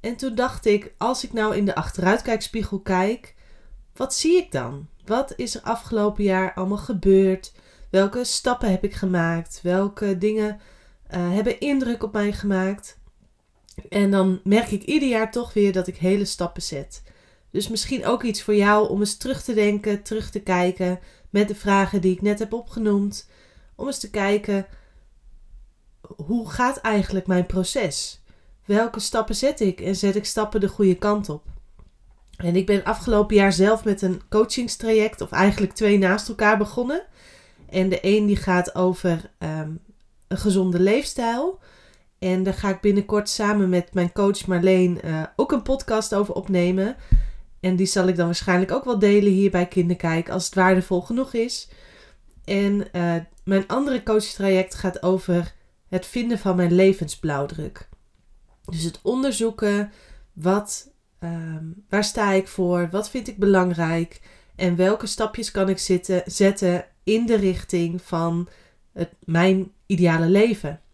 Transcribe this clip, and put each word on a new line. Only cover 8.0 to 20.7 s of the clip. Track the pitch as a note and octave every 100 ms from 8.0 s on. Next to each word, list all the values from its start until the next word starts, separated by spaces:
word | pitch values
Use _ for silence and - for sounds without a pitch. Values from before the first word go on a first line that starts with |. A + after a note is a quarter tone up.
| G3+ A#3
stappen | B3 - - B3 A3+
heb | F#3
ik | G#3
gemaakt? | - F#3+ F3+ E3 E3 E3+ -
Welke | F3 F#3 G3 G3+ G#3 F#3
dingen, | G#3 G#3+ G#3+ G#3 - - _ _ -
eh, | F3 F3
hebben | F#3+ G#3+ -
indruk | C#4+ C#4 B3 A#3
op | A3
mij | G#3 G#3
gemaakt? | G#3 G3+ F#3+ F#3+ G3+ - - - _ _ _ _ _ _ - -
En | G3 G3+
dan | G3 F#3+ F#3
merk | - G#3 A3+
ik | G3+
ieder | - D4+ C4+
jaar | A3+ A3
toch | A#3+ A#3+
weer | G#3+ G3+
dat | F#3 F3+
ik | F3+
hele | F3+ G3+
stappen | G3 - E3+ -
zet. | - C#3+ - - - - _ _ _
Dus | - G#3
misschien | A3+ - C4 -
ook | A#3+
iets | A#3+ G#3
voor | -
jou | G#3 G3+ G#3 G#3+
om | G3
eens | G#3 -
terug | B3+ C4
te | -
denken, | G#3+ G#3 G#3 G#3 G3+
terug | G#3 A3 G#3
te | G#3
kijken | G3 F3+ F3+